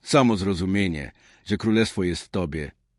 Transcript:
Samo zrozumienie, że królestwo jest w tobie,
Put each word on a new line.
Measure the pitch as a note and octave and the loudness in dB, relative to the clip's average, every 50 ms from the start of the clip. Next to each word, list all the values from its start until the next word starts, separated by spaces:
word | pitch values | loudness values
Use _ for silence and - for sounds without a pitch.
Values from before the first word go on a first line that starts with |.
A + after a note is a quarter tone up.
| _ | _
Samo | - - D3 C3 A#2+ A2+ | 2 4 4 6 6 4
zrozumienie, | F#2+ F#2 G2 G2 E2 F#2 F#2 F#2+ G2+ G2+ F#2+ E2 D2+ C#2 B1 - _ _ _ _ _ _ | 2 0 -2 -2 -2 -2 0 0 0 0 0 -2 -6 -8 -12 -16 _ _ _ _ _ _
że | - G#2 | -4 -4
królestwo | G2+ - A2+ G#2+ A2 A2+ - - - F#2+ | -2 0 2 2 2 2 0 0 -2 -2
jest | F2+ E2+ - - | -2 -2 -4 -8
w | - | -6
tobie, | - G2+ F2+ D#2+ C#2+ D#2+ D2 C#2+ _ _ _ _ _ | -4 -4 -4 -4 -4 -6 -8 -8 _ _ _ _ _